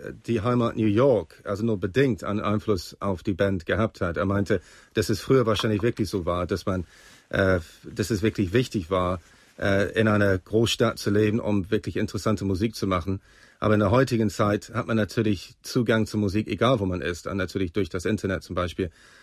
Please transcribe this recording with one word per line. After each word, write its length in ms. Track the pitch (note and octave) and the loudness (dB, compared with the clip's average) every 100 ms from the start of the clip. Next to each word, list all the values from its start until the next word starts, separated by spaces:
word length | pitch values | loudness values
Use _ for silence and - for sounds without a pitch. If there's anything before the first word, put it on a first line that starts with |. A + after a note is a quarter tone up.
| G2+ A2 - | -14 -10 -4
die 140 | A#2 | -2
Heimat 360 | A#2 B2 A#2 - | 0 0 0 0
New 100 | A2 | 0
York 560 | G#2 C#3 A2 E2 - | 4 4 2 0 -10
also 200 | - G2 | -8 -4
nur 140 | A#2 G2+ | -2 -2
bedingt 460 | G2 G#2+ C#3 G#2 | 0 2 2 0
einen 160 | - G#2 | -4 -4
Einfluss 560 | F#2+ G#2+ - F#2+ - - | -2 -2 0 -2 -4 -8
auf 220 | G2+ F2+ | -6 -4
die 100 | - | -4
Band 340 | F2 G2 F#2+ - | 0 0 0 -2
gehabt 340 | F#2 A2 - | 0 -2 -2
hat. 160 | F2+ D#2 | -4 -2
Er 100 | F#2+ | 0
meinte, 340 | G2 G2+ G2+ - - - | 0 2 0 -2 -20 -6
dass 160 | - G#2 | -2 0
es 100 | G#2 | -2
früher 260 | - C3+ A2+ | 2 4 4
wahrscheinlich 360 | G2+ A2+ G#2 | 2 2 0
wirklich 260 | A#2 - G2+ | 0 0 -2
so 160 | G2+ E2+ | -2 -2
war, 180 | F2 F2 | -2 -2
dass 200 | G2 - | -2 -2
man, 180 | F#2 E2 - - - _ | -4 -6 -14 -20 -20 _
äh, 300 | - F#2+ F#2 - - | 0 2 2 -2 -14
dass 260 | - - G#2 | -10 -6 -2
es 120 | G#2 | 0
wirklich 300 | G#2+ - F#2 | 0 0 0
wichtig 380 | A2+ B2+ A2 D#2+ | 0 0 -4 -2
war, 300 | F#2 F2+ F2+ - - _ - | 0 0 -4 -10 -20 _ -6
äh, 320 | G2+ G2 G2+ | 0 2 2
in 160 | G2+ A2 | 2 2
einer 280 | G#2 G2+ F#2 | 4 4 2
Großstadt 600 | - A2 A#2 - A#2 - | 0 2 2 2 0 0
zu 120 | A2+ | 0
leben, 280 | G#2 G#2+ A2+ | 2 4 2
um 320 | - G2+ F2 | 0 -2 0
wirklich 260 | G#2+ G2+ F#2+ | -2 -2 -4
interessante 480 | G2+ G2+ A2+ G2+ | -4 -4 -2 -2
Musik 300 | G2 F#2 A2 | -2 -2 -2
zu 140 | - G2+ | -2 -2
machen. 320 | F2+ F#2 G2 - _ - _ | -2 -2 -6 -8 _ -20 _
Aber 140 | G#2 | 2
in 60 | G#2+ | 4
der 120 | G2+ | 6
heutigen 360 | B2 C3+ A2+ G#2+ | 4 4 2 0
Zeit 400 | - G#2 G#2 - | 2 2 0 -2
hat 120 | A2+ A#2 | -6 -2
man 80 | A2 | 0
natürlich 580 | G#2 - G#2+ G2+ - - | 0 0 0 -2 -6 -18
Zugang 440 | - C3 A#2 A2+ G#2 | -4 0 2 2 0
zur 120 | G#2+ | 0
Musik, 300 | G2+ G2+ G#2+ | 0 0 -2
egal 320 | G#2 A2+ B2+ | 0 2 2
wo 60 | F#2+ | 0
man 140 | F2+ | -2
ist, 280 | D2 E2+ - | -4 -6 -6
und 80 | G2 | -4
natürlich 360 | F#2 G2+ F2+ | -4 -4 -4
durch 160 | G#2 F#2 | -2 -4
das 140 | F#2 F#2+ | -4 -2
Internet 360 | G#2 G2 F#2 | -2 -2 -4
zum 140 | - F2+ | -4 -4
Beispiel. 340 | F2 - F2 - - - | -4 -4 -6 -8 -20 -20